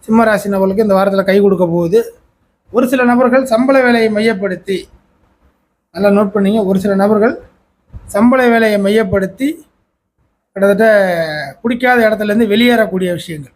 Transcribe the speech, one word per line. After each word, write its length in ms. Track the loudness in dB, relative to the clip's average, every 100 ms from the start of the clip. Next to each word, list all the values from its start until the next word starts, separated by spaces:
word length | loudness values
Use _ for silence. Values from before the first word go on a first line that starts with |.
சிம்மராசி 460 | 0 2 2 0 -2
நபர்களுக்கு 360 | -2 -2 0
இந்த 120 | 0 2
வாரத்துல 280 | 0 0
கை 160 | 0 2
கொடுக்க 260 | 2 2 0
போகுது. 340 | 0 0 0 -2 -10 _ _ _ _ _
ஒரு 160 | -2 0
சில 160 | 0
நபர்கள் 420 | 0 2 2 0 0
சம்பள 360 | 0 2 2
வேலையை 280 | 2 2 0
மையப்படுத்தி, 680 | 0 -2 -2 -6 -8 -6 -8 -8 _ _ _ _ _ _ _ _ _ _ -4
நல்லா 140 | 0
நோட் 240 | 2 0
பண்ணீங்க, 320 | 0 0 0 0
ஒரு 140 | -2
சில 160 | 0 0
நபர்கள் 380 | 2 2 0 -2 -14 _ _ _ _ -20 -8
சம்பள 440 | 0 2 2 2
வேலையை 300 | 2 0 0
மையப்படுத்தி 680 | 0 0 0 -2 -4 -6 -6 -6 -16 _ _ _ _ _ _ _ _ -2
கிட்டத்தட்ட 300 | 0 2 4 2 2 -2 -4 -6 -10 -8
பிடிக்காத 480 | -6 -2 0 2 2
இடத்துல 140 | 0
இருந்து 240 | -2 0 0
வெளியேறக்கூடிய 640 | 2 2 2 0 -2 -4
விஷயங்கள் 420 | -6 -8 -14 -14